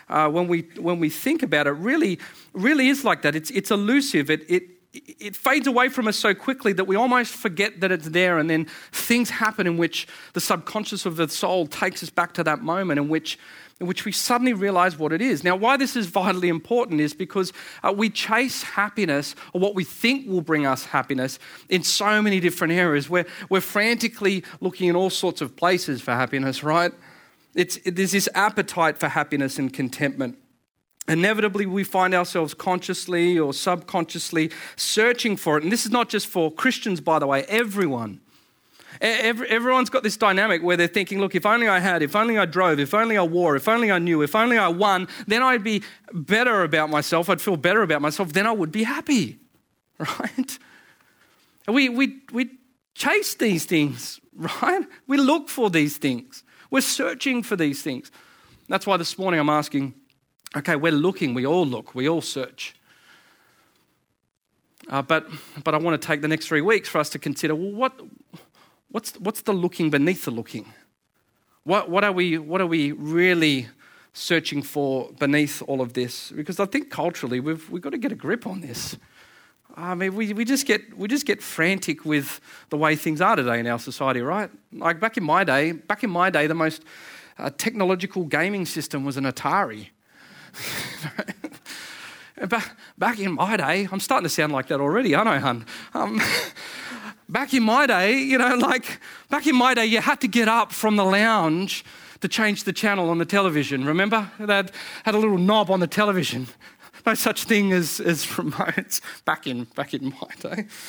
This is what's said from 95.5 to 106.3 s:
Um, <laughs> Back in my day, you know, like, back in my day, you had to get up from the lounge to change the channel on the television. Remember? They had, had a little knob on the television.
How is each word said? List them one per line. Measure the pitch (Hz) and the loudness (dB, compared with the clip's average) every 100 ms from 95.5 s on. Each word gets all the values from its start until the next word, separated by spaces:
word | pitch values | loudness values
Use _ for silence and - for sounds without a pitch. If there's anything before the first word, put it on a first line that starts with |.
| 120 110 - - | -2 -6 -16 -10
Um, | - 214 220 208 | -6 -2 -2 0
<laughs> | - - - - - - 233 214 - - | -2 -4 -12 -16 -14 -14 -14 -16 -18 -6
Back | 220 285 | -4 0
in | 269 | 2
my | 214 247 | 4 6
day, | 285 190 196 269 | 6 4 4 2
you | 269 262 | 2 4
know, | 247 | 4
like, | 247 269 254 - - - - - | 4 2 0 -4 -12 -14 -20 -6
back | 285 302 | -2 2
in | 254 | 4
my | 247 | 6
day, | 240 | 4
you | 226 220 | 4 2
had | 220 285 | 2 0
to | 226 | 2
get | 233 220 | 2 4
up | 233 - | 4 2
from | - 214 | 0 2
the | 208 | 4
lounge | 190 196 226 214 160 165 190 - - - - - | 4 4 4 4 4 2 -2 -6 -10 -20 -20 -8
to | 190 | -4
change | - 214 202 | 0 0 0
the | - | -4
channel | - 208 196 170 | -2 0 2 2
on | 170 | 0
the | |
television. | 165 202 190 147 135 135 | 0 2 2 2 0 -2
Remember? | 139 165 202 220 196 - | 0 2 2 0 -2 -4
They | 208 | 0
had, | 196 190 - - - | 0 0 -8 -14 -6
had | 220 214 | 0 2
a | |
little | 214 185 | 4 4
knob | 185 214 180 | 4 4 4
on | 190 | 2
the | 170 | 2
television. | - 208 185 143 | 2 2 2 -2